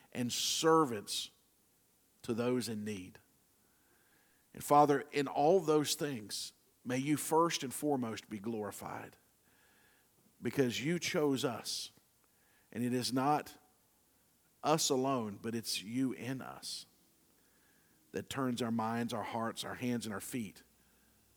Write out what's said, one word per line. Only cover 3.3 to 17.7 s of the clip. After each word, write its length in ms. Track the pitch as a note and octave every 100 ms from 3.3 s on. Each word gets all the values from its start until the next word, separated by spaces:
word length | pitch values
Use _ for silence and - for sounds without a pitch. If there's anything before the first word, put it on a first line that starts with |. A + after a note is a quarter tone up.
| _ _ _ _ _ _ _ _ _ _ _ _
And 100 | -
Father, 400 | - D3 D3 C#3 C#3
in 160 | C#3 C#3
all 320 | - C#3+ F#3+
those 340 | D#3 D#3 C#3+
things, 580 | - D3 B2+ G2+ - - - _ _
may 140 | A#2 B2+
you 180 | C#3 C#3+
first 460 | - D#3+ E3+ -
and 100 | C3+
foremost 560 | - D3+ C#3 A#2+ G#2+ -
be 100 | G#2+
glorified 800 | G#2 A2+ G2+ F#2+ G2+ A2+ A2 - _ _ _ _ _ _ _ _ _ _ _ _
because 400 | A#2+ A#2 B2+ G#2
you 160 | C3 F3
chose 460 | - F3+ D3 C3
us. 460 | B2+ A2 - - - - _ _ _ _ _ _ _
And 120 | G#2+
it 80 | B2
is 200 | B2+ A2+
not 400 | B2+ C3 D3+ - - _ _ _ _ _ _ _ _ _ _
us 280 | B2 D#3+ -
alone, 480 | C3+ B2+ C3+ A2 G2
but 140 | A#2
it's 280 | A#2 A2 -
you 300 | F#2 A#2+ C3
in 300 | E2 A2+ C3
us 440 | B1+ C2+ - - - _ _ _ _ _ _ _ _